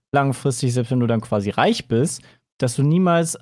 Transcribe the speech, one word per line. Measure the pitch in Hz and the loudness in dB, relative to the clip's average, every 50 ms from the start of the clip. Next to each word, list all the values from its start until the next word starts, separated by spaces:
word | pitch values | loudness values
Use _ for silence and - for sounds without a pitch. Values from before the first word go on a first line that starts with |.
| _ - | _ -2
langfristig, | - 143 139 139 123 - - 143 123 - 139 123 120 | 0 0 0 0 -2 -2 -2 -4 -2 -2 -2 -2 0
selbst | 123 117 - | 0 -2 0
wenn | 127 123 | 0 0
du | 120 | 0
dann | 117 117 110 | 2 0 -2
quasi | - - 110 104 98 104 | -2 -2 -2 -2 -2 -2
reich | - - 135 208 233 - - - | 0 0 2 2 0 -2 -2 -2
bist, | 113 117 143 170 - - - - _ _ _ _ _ - | 0 0 0 0 -4 -8 -14 -20 _ _ _ _ _ -4
dass | 131 120 - | -4 -2 0
du | - | 0
niemals | 139 147 160 180 190 175 170 170 165 165 - - | 2 2 2 2 2 2 2 2 0 -2 -4 -8